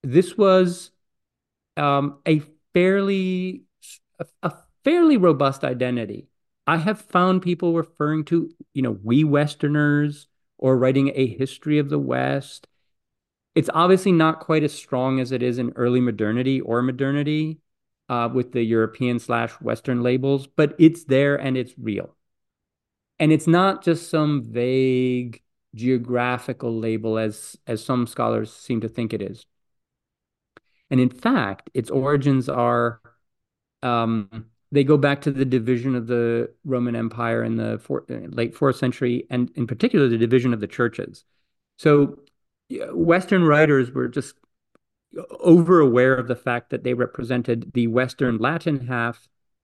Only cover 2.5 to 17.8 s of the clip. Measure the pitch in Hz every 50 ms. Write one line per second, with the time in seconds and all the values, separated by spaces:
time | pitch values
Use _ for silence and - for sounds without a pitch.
2.5 | _ _ _ _ _ 175 180 185 196 196 196 196 196 190 185 185 185 180 180 185
3.5 | 185 185 - _ _ _ - - - - _ _ _ - 170 - _ _ - 165
4.5 | - - _ _ _ _ _ 269 330 349 339 311 285 214 180 175 147 131 143 135
5.5 | 135 - - 131 127 120 127 123 123 120 110 98 107 - - _ _ _ _ _
6.5 | _ _ _ 147 160 165 156 214 214 - - _ - 180 180 185 185 185 180 175
7.5 | 175 156 185 170 165 165 160 - _ - 151 151 156 156 151 - 170 170 - -
8.5 | - _ - - _ 135 131 117 107 95 101 110 120 147 156 151 139 143 147 147
9.5 | - - - 147 147 151 147 147 147 147 147 147 143 - - _ _ _ _ _
10.5 | _ - 139 131 131 123 127 131 131 139 139 139 - 139 131 120 113 123 135 131
11.5 | - - - 156 151 151 143 139 147 143 139 127 123 127 131 135 139 139 - -
12.5 | - - - _ _ _ _ _ _ _ _ _ _ _ _ _ _ _ _ _
13.5 | _ 165 - - - 160 175 180 190 185 190 202 175 165 160 160 160 160 - -
14.5 | 160 156 151 143 - - - - 139 127 127 131 131 131 127 120 131 120 123 123
15.5 | 117 127 120 120 - - 120 120 123 127 123 120 107 101 107 104 113 123 127 135
16.5 | 135 131 - 110 117 120 123 131 127 123 139 135 139 147 143 151 151 156 156 156
17.5 | 156 - _ _ _ _